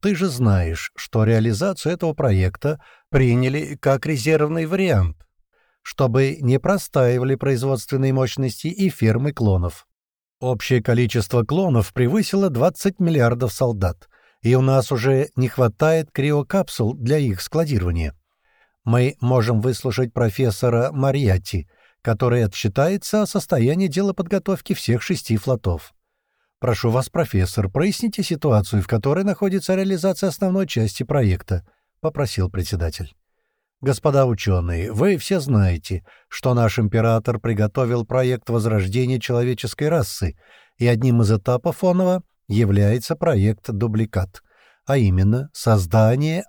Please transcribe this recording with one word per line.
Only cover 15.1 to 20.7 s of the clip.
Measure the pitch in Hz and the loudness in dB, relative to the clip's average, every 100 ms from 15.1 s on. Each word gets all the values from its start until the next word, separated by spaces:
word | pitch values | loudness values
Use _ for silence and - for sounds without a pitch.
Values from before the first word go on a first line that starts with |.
| 135 147 - | 2 0 -2
не | 127 | -2
хватает | - 120 - 156 160 156 | 2 0 2 2 2 -2
криокапсул | - 139 147 143 196 180 - 113 | -2 0 0 0 -2 -2 -2 -2
для | 143 117 151 | -2 -2 0
их | 135 92 | 0 -2
складирования. | - 151 160 123 87 85 78 - _ _ _ _ _ _ | -4 -2 0 0 0 -2 -4 -8 _ _ _ _ _ _
Мы | - 117 123 - | 0 2 0 -2
можем | 120 127 113 113 | 0 2 2 0
выслушать | 123 117 131 113 123 | 0 -2 -4 -2 -2
профессора | - 117 - 127 101 127 | 0 -2 0 -2 0 0